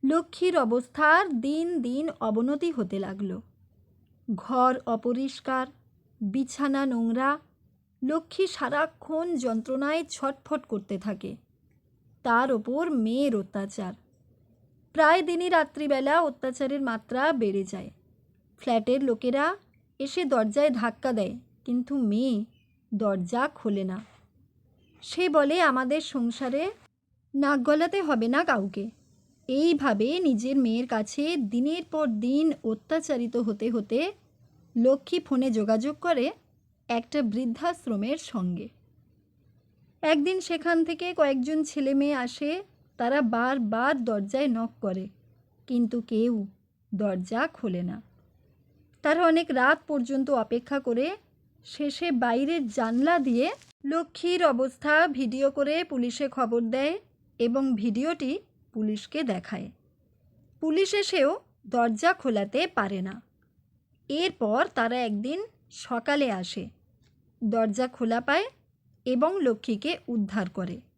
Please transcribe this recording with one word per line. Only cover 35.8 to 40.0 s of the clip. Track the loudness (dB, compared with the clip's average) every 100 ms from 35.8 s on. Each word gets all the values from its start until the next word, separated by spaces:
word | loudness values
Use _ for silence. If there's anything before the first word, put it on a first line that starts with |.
| 0 -4
করে | 0 0 0 -4 _ _ _ _ _
একটা | -4 -2 -2
বৃদ্ধাশ্রমের | 0 0 -2 -2 -4 -4 -4 -4 -2 -4
সঙ্গে। | -6 -4 -4 -4 -8 _ _ _ _ _ _ _ _ _ _ _ _ _